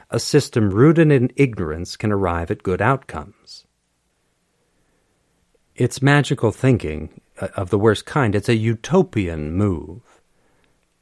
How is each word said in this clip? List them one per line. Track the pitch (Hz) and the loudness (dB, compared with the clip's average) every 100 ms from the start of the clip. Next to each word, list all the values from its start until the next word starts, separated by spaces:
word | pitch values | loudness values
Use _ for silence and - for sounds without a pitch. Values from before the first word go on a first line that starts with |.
| - | -8
a | 117 | -6
system | - 147 - 120 104 | 2 0 2 0 0
rooted | 98 151 165 156 | 4 4 6 4
in | 139 123 - | 4 2 0
ignorance | 139 104 80 80 90 - | 0 0 -6 -6 -10 -6
can | 107 | -2
arrive | 101 92 85 82 | 0 0 -2 -4
at | 104 | -4
good | - 90 | -4 0
outcomes. | 107 135 _ 78 85 _ _ - _ _ _ _ _ _ _ _ _ _ _ _ _ _ _ _ _ _ _ _ _ - | 0 0 _ -14 -14 _ _ -20 _ _ _ _ _ _ _ _ _ _ _ _ _ _ _ _ _ _ _ _ _ -4
It's | 123 - | -4 0
magical | 135 143 135 147 113 | 2 2 2 0 -2
thinking, | - 131 113 76 76 78 - _ - | 0 2 2 0 -8 -10 -16 _ -12
uh, | 98 - | -10 -8
of | 92 | -2
the | 104 | 2
worst | 110 101 - | 2 2 -2
kind. | 156 113 101 | -2 0 -2
It's | - | 0
a | 113 | 0
utopian | 113 110 - 185 165 110 87 80 76 | 0 -4 0 0 0 -2 -4 -4 -6
move. | 87 104 80 78 92 _ _ _ _ _ _ _ _ _ _ | -2 0 -2 -8 -16 _ _ _ _ _ _ _ _ _ _